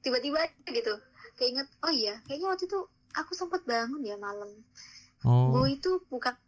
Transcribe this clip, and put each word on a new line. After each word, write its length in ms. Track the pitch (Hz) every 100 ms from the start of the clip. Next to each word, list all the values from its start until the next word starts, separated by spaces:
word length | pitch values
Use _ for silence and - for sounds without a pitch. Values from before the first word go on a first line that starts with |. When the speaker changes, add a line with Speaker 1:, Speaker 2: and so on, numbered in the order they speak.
Speaker 1:
Tiba-tiba 400 | 269 247 269 302
aja 280 | 330 _ -
gitu. 160 | 233 226 208 - _ - -
Kayak 120 | 254
ingat, 120 | 247 277 _ 311
"Oh 60 |
iya, 240 | 294 214 220 -
kayaknya 240 | 277 381
waktu 160 | 370 370
itu 140 | 392 370 _ _
aku 180 | - 320 359
sempat 240 | 359 359
bangun 400 | 262 233 233 294
ya 160 | 233 202
malam." 320 | 202 202 208 208 226 - - - - _
Speaker 2:
Oh. 320 | 120 123 127
Speaker 1:
Gue 240 | 247 262 277
itu 240 | 370 370 -
bukan 240 | 254 247 240